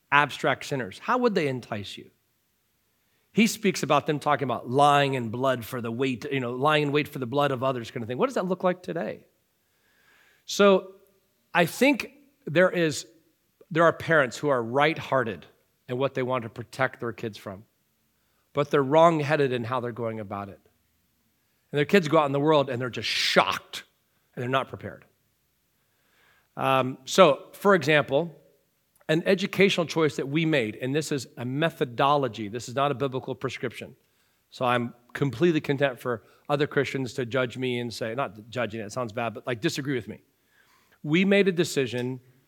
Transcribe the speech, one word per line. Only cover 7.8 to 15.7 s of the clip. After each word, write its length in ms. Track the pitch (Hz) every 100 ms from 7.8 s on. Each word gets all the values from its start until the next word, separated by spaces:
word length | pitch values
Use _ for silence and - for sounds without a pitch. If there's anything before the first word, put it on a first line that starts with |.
| 110
kind 120 | 127
of 60 | 110
thing. 80 | 127
What 120 | 262
does 80 | 233
that 100 | 185
look 180 | 185
like 180 | 185 180
today? 380 | - 165 208 - _ _ _ _ _ _ _ _ _ _ _ _ -
So 480 | - 202 185 - - _ _ _ _ _
I 140 | 175 170
think 460 | - 269 247 - _ _ _ -
there 240 | 156 185
is, 340 | 185 160 131 - _ _ _ _ _ -
there 140 | 160
are 80 | 165
parents 460 | 160 - 160 127 -
who 100 | 147
are 140 | 127
right-hearted 840 | 113 135 151 156 - 135 113 87 - _ _